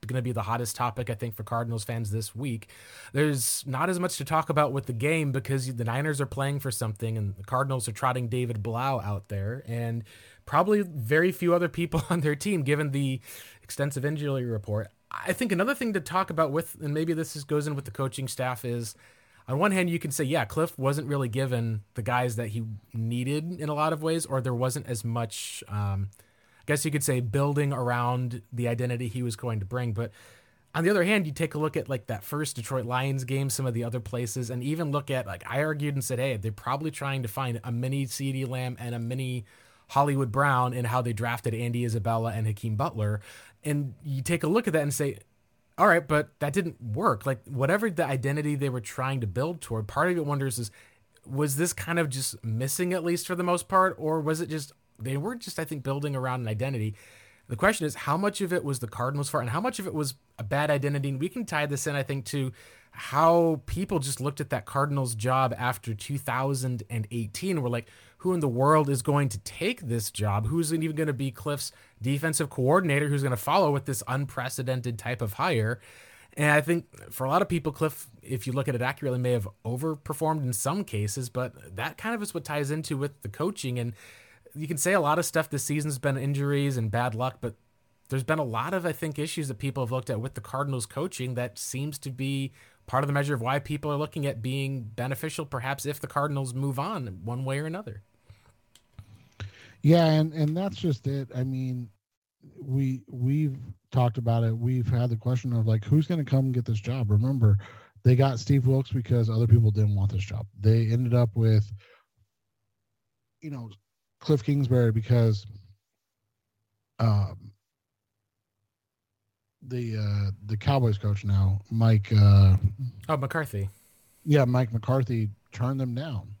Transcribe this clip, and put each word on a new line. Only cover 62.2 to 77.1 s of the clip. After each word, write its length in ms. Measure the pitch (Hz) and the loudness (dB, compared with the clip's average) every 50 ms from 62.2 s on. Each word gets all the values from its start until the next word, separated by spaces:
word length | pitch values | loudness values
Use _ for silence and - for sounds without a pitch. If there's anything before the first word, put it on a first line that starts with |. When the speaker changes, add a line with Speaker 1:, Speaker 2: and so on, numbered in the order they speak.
| 131 | -6
Speaker 1:
to 280 | - - 143 135 127 107 - - - - - _ _ | -4 -4 -2 -2 -2 -4 -8 -20 -20 -20 -20 _ _
how 720 | _ - - - 131 143 160 165 170 170 170 165 160 143 - | _ -14 -12 -2 2 6 6 8 8 8 6 4 2 0 -4
people 340 | - - 160 190 - 202 170 | -6 -4 -4 -2 0 -2 -2
just 220 | 135 135 135 - | -2 -2 -4 -2
looked 180 | 127 143 139 - | -4 -4 -4 -4
at 100 | 147 139 | -6 -4
that 140 | - 123 - | -4 -6 -6
Cardinals 500 | - - 139 139 147 143 143 135 123 117 | -4 0 0 0 2 2 0 0 -2 -2
job 380 | 107 104 127 127 131 135 127 113 - | -2 0 2 4 4 4 2 0 0
after 360 | 120 123 123 - - 120 110 | -2 -2 -2 -2 -4 -6 -6
two 240 | 101 - - 143 139 | -6 -6 -6 -6 -4
thousand 640 | - - 120 123 135 139 139 127 127 131 123 117 104 _ | -2 -2 -2 0 0 0 0 0 -2 -2 -4 -4 -6 _
and 160 | 120 113 110 104 | -4 -4 -4 -4
eighteen. 500 | - 120 113 104 - - - 190 190 160 | -4 -6 -6 -6 -8 -6 -2 -2 0 0
We're 60 | 135 123 | 0 0
like, 220 | 120 117 117 - - - - - _ _ | -2 -2 -4 -6 -18 -20 -20 -20 _ _
"Who 140 | - 180 185 | -2 0 0
in 60 | 175 | 2
the 80 | 151 139 | 2 0
world 420 | 117 120 131 143 156 156 151 139 | 2 4 6 6 6 6 6 4
is 120 | 143 127 | 0 0
going 260 | - - 143 143 143 131 | 2 2 2 2 2 2
to 100 | - - | -2 -4
take 420 | - - - - 165 202 247 240 | -10 -12 -8 -4 -4 -4 -4 -4
this 280 | 190 120 117 117 107 - | -4 -2 -2 -2 -2 -4
job? 380 | - - 107 107 101 107 110 110 | -4 -2 0 0 0 0 0 0
Who's 260 | 143 165 165 147 160 | 0 0 0 0 0
even 220 | 160 156 160 156 | -2 -2 -2 -2
gonna 160 | 147 160 147 | -2 -2 -2
be 180 | 143 117 135 135 | 0 -2 -4 -4
Cliff's 440 | 117 - - 151 147 139 - - - - - _ _ _ | -6 -6 -6 -4 -4 -4 -6 -10 -12 -14 -20 _ _ _
defensive 480 | 107 123 139 143 151 165 151 - 165 143 | -2 -2 -2 0 0 -2 0 0 -2 -2
coordinator 600 | - - 127 123 151 185 190 165 139 143 147 147 | -2 0 2 4 6 4 4 4 2 2 2 2
who's 120 | 143 143 | 0 0
gonna 140 | 139 139 127 | 0 0 0
follow 340 | 117 - - 151 190 190 151 | 0 0 2 2 4 4 4
with 140 | 143 139 139 | 2 0 0
this 180 | - 135 - - - | -2 -6 -6 -4 -4
unprecedented 880 | 127 135 143 139 - - 123 127 - - 131 123 127 127 120 123 117 110 | -4 -4 -4 -4 -6 -6 -6 -6 -4 -4 -2 -2 -2 -2 -2 -4 -6 -4
type 240 | - 123 123 107 | -4 -6 -4 -4
of 120 | 127 107 98 | -4 -6 -4
hire?" 480 | - 143 185 165 117 110 110 123 - - - - - - - - - - _ - - | -2 0 0 2 2 2 0 -2 -4 -8 -20 -20 -20 -20 -20 -20 -20 -20 _ -4 0
And 140 | 147 151 | 4 6
I 100 | 147 151 | 6 4
think 240 | 147 143 170 170 - _ - - - - | 4 4 0 0 0 _ -18 -20 -18 -16